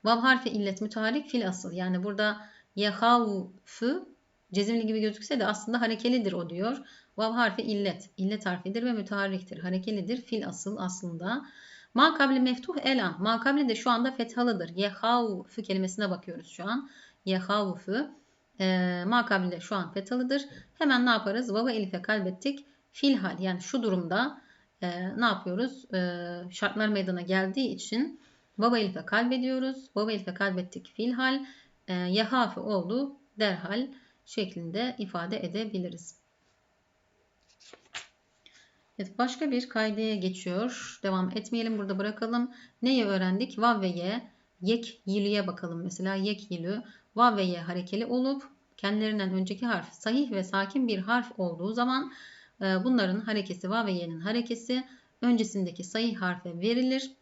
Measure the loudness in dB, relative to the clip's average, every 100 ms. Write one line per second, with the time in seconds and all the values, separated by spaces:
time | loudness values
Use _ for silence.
0 | 4 4 6 4 2 0 -2 -2 -4 0
1 | 0 0 0 0 0 -4 -6 -4 0 0
2 | 0 0 0 0 -10 -20 _ -2 -2 4
3 | 6 6 4 -2 -6 -12 -20 -4 -2 -2
4 | -6 -20 _ _ _ -2 2 0 0 0
5 | 0 -4 -4 0 0 0 -2 0 0 0
6 | 2 2 2 -2 -4 -2 -2 -2 -10 -20
7 | _ -2 0 2 2 2 -2 0 0 -2
8 | -10 -2 -2 0 -2 -4 -4 -2 0 -2
9 | -2 -2 -2 -2 -6 -8 -2 -2 -2 -4
10 | -2 -4 -2 -4 -4 -8 -8 -4 -4 -4
11 | -8 -6 -4 -4 -6 -20 -20 -20 -4 6
12 | 6 6 4 6 4 2 -2 -2 2 2
13 | 2 0 2 2 4 4 4 2 2 4
14 | 2 0 -4 2 2 2 -2 0 0 2
15 | 2 4 2 -2 -6 -10 -2 0 0 0
16 | -2 -2 -6 -12 -14 -10 -4 -4 -6 -18
17 | -20 _ -2 -2 2 2 2 -2 -2 -2
18 | -2 -8 _ _ _ -2 2 4 2 0
19 | 2 2 4 2 0 -4 -4 -4 -2 -6
20 | -4 -2 0 -2 -2 -16 -20 _ 2 4
21 | 4 4 2 -2 0 0 2 0 -2 -4
22 | -2 0 0 -2 -4 -4 -12 _ _ 0
23 | 4 4 0 -2 -2 -2 -2 0 2 0
24 | 2 0 0 -4 -20 -20 _ _ -6 -4
25 | -4 0 2 2 -2 -2 -2 -4 -4 -2
26 | 0 -2 -6 -8 -10 -4 -2 0 2 2
27 | 0 -2 0 2 2 0 -2 -2 -4 -2
28 | -2 -4 -20 _ _ 0 2 4 2 -2
29 | -2 0 2 2 0 0 -2 -4 -6 -2
30 | 0 -2 -4 -2 0 0 -4 -10 -14 -4
31 | -2 0 0 0 -4 -14 _ _ -4 -2
32 | 2 2 2 2 2 -2 -2 -2 0 -2
33 | -2 -6 _ -2 0 0 -2 -4 -4 -8
34 | _ _ -10 -4 -4 -4 -6 -2 -4 -4
35 | -6 -4 -4 -4 -4 -4 -4 -4 -6 -8
36 | -16 -20 _ _ _ _ _ _ _ _
37 | _ _ _ _ _ _ -20 -20 _ -16
38 | -16 _ _ _ -20 -20 _ _ _ -10
39 | -10 -2 -2 0 0 0 -2 0 0 0
40 | 0 0 -2 -2 -4 -2 -2 -4 -12 -6
41 | -2 0 0 -2 -4 -2 0 -2 -2 -2
42 | -2 -2 -2 0 0 -4 -20 _ 2 4
43 | 4 2 2 2 0 4 4 4 0 -2
44 | -2 -4 -6 _ _ _ 0 0 0 -10
45 | -2 0 2 2 0 -4 -6 -6 -6 -4
46 | -2 0 -2 -2 -6 -6 -4 -4 -6 -20
47 | _ 4 4 6 0 0 -4 -4 -4 -4
48 | 0 0 0 -2 -6 _ _ -4 0 2
49 | 2 0 0 0 -2 -2 0 0 -2 -6
50 | 0 2 2 0 0 0 0 0 2 0
51 | 2 0 0 -2 -2 -2 -2 0 2 2
52 | -2 -10 -20 -20 -20 _ 0 2 4 4
53 | 4 0 0 -2 -2 -6 -2 0 0 -2
54 | -2 -4 -2 -2 -2 -6 -2 -4 -4 -16
55 | _ _ 2 4 2 0 -2 -4 -6 -2
56 | 0 0 -2 -2 -6 -2 0 2 2 0
57 | -4 -12